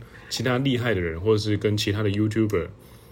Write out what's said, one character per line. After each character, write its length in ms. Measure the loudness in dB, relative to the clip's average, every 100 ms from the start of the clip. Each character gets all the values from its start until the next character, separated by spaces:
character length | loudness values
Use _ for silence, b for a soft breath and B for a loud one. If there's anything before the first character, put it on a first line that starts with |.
| B B B
其 160 | -2
他 140 | 0 2
厉 200 | 0 0
害 160 | 0
的 60 | 0
人， 200 | -2 -2
或 120 | 2
者 60 | 2
是 180 | 2 0
跟 200 | 0 0
其 140 | 0
他 120 | 0
的 80 | 0
YouTuber， 580 | 0 0 2 2 0 -4 -12 B B B